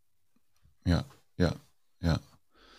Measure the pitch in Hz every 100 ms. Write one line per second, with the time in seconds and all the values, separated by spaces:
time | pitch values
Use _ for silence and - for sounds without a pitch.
0 | _ _ _ _ _ _ _ _ - 82
1 | - - _ - 87 - - _ _ _
2 | 87 78 - - _ _ -